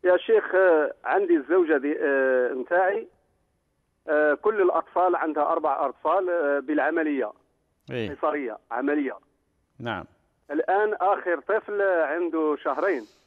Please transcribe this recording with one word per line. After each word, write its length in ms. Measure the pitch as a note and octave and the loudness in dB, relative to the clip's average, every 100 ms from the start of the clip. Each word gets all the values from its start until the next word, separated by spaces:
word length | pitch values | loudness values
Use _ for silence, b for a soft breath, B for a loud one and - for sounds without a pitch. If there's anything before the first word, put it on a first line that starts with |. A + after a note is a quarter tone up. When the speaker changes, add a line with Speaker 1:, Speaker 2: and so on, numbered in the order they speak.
Speaker 1:
يا 140 | F3+ F3+ | 4 2
شيخ، 380 | - A3 - F#3+ | 4 2 4 2
آه، 380 | F#3+ D#3 D3 - | 4 4 2 -4
عندي 340 | - E3+ F#3+ E3+ | -2 -2 2 2
الزوجة 400 | C3 F3+ E3 D3+ | 4 2 4 2
دي، 200 | C#3+ D#3 | 0 -2
آه، 520 | C#3+ C#3 C3 B2+ B2 | 0 2 2 2 0
متاعي، 540 | B2+ B2 F3 F#3+ G#3 A3+ _ _ _ _ _ _ _ _ _ - | -2 -2 0 2 -2 -8 _ _ _ _ _ _ _ _ _ -2
آه، 260 | D3+ D3+ | 2 2
كل 280 | C#3+ G#3+ G#3+ | 2 0 2
الأطفال، 540 | F#3 E3+ - - F3+ F3 | 2 2 -2 0 2 2
عندها 280 | D#3 D3+ | -2 -2
أربع 420 | D3+ E3 D#3 - C#3 | 0 0 0 -2 -2
أطفال، 440 | - D#3 F3+ F#3 | -2 0 0 0
آه، 300 | F3 C#3+ C#3+ | 0 0 0
بالعملية. 720 | C3 D3+ C#3 E3 D#3 C#3 G#2+ - _ _ _ _ - | 0 -2 0 0 -2 -2 -4 -8 _ _ _ _ -10
Speaker 2:
إيه. 180 | B2+ G#2+ | -6 -6
Speaker 1:
قيصرية، 480 | - D#3+ D3+ B2 G#2+ _ | -4 -4 -2 -6 -10 _
عملية. 460 | A#2 C#3 D3 C3+ G2+ _ _ _ _ _ _ | -4 -2 -2 -2 -8 _ _ _ _ _ _
Speaker 2:
نعم. 260 | A#2+ G2+ - _ _ _ _ | -8 -8 -10 _ _ _ _
Speaker 1:
الآن 420 | D3+ - F#3+ G#3+ | -6 -2 0 0
آخر 460 | G#3 F#3 F3+ F3+ E3 | 0 0 0 -2 -4
طفل 420 | - G#3 - G3+ | -2 -4 -4 -2
عنده 760 | G3 F3 D3+ D#3+ F3 D#3+ D#3 C#3+ | 0 0 0 -2 -2 -2 -2 -2
شهرين. 440 | D3+ C#3 F#3 D3+ G#2+ _ | -4 -2 -2 -2 -6 _